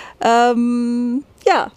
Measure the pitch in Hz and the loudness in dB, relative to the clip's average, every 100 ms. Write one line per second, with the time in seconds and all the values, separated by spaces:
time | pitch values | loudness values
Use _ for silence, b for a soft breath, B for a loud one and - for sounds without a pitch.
0 | B B 226 233 240 240 240 240 240 240 | B B 0 2 2 2 0 -2 -2 -2
1 | 240 254 - _ 403 339 214 | -2 -4 -8 _ 0 0 -2